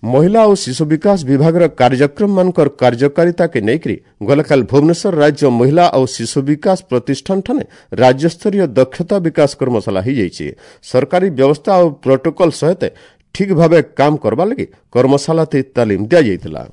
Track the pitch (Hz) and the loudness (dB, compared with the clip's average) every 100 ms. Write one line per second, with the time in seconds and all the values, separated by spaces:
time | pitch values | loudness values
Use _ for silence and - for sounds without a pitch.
0 | 110 131 170 220 214 196 - 127 156 151 | 0 2 2 4 4 2 -2 -6 -2 0
1 | 202 196 135 135 160 165 165 - 123 127 | 0 -2 0 2 2 2 0 2 0 2
2 | 143 - 202 196 185 175 143 - 127 120 | 0 0 -2 0 0 0 -2 2 0 2
3 | 139 139 170 170 170 131 104 147 143 98 | 0 2 0 0 -2 -2 -2 -2 -4 -8
4 | _ _ 104 143 151 139 107 139 151 170 | _ _ -2 0 2 0 2 2 2 0
5 | 208 165 147 139 139 120 131 160 175 139 | -2 2 0 2 0 2 2 2 2 2
6 | 131 - 113 - 135 147 202 190 _ 123 | -2 -4 -6 -4 -2 -2 0 -2 _ -4
7 | - 139 - 196 190 285 - - _ 92 | -4 -8 -4 -6 -4 -6 -6 -16 _ 2
8 | 127 131 165 - 214 202 175 117 131 - | 2 2 -2 -2 -4 -2 -2 0 -2 -2
9 | 175 202 165 151 143 - 127 117 98 98 | -4 -2 -2 0 0 0 -2 -2 -2 -4
10 | 104 139 90 - 73 - - _ - 127 | -4 -4 -4 -6 -12 -12 -20 _ -4 -2
11 | - 180 190 131 135 147 - 190 170 143 | 0 -2 -2 0 0 0 0 2 2 -2
12 | 127 131 165 156 175 - 147 185 107 - | -2 0 -2 0 -2 0 -4 -2 -6 -8
13 | - _ _ - 196 165 165 165 143 - | -20 _ _ -6 -2 2 4 4 0 0
14 | 143 151 110 113 190 262 - _ _ 120 | 0 0 -2 -2 -2 -4 -10 _ _ 0
15 | 131 139 - 160 156 143 131 - 117 95 | 2 0 0 -2 0 -2 -4 -2 -2 -2
16 | 107 170 127 90 87 76 60 | 0 2 2 -2 -8 -14 -16